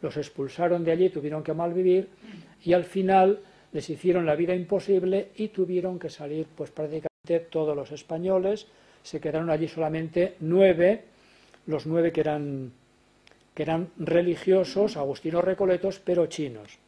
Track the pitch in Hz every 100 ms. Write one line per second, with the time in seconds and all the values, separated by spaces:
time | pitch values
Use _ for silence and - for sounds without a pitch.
0 | 151 147 143 - 139 143 170 175 165 165
1 | 185 165 147 156 151 156 170 175 185 185
2 | 190 - - 185 - _ 170 175 175 196
3 | 190 190 185 202 - - _ 156 - 151
4 | 180 180 165 147 170 180 175 196 185 196
5 | 185 196 202 - 214 202 180 180 180 180
6 | 156 - 147 151 156 - 147 - 151 156
7 | 151 _ - 170 165 160 151 143 131 147
8 | - 165 180 190 190 214 - _ _ _
9 | - 156 160 147 170 156 160 - 156 156
10 | 165 170 180 - 156 175 196 165 175 226
11 | - _ _ _ _ - - 151 156 165
12 | 165 165 151 151 143 139 131 123 _ _
13 | _ _ _ _ _ - 151 160 180 -
14 | 156 165 175 170 - 185 180 196 208 160
15 | 139 135 165 170 180 185 196 180 190 190
16 | - 175 160 - 147 113 104 -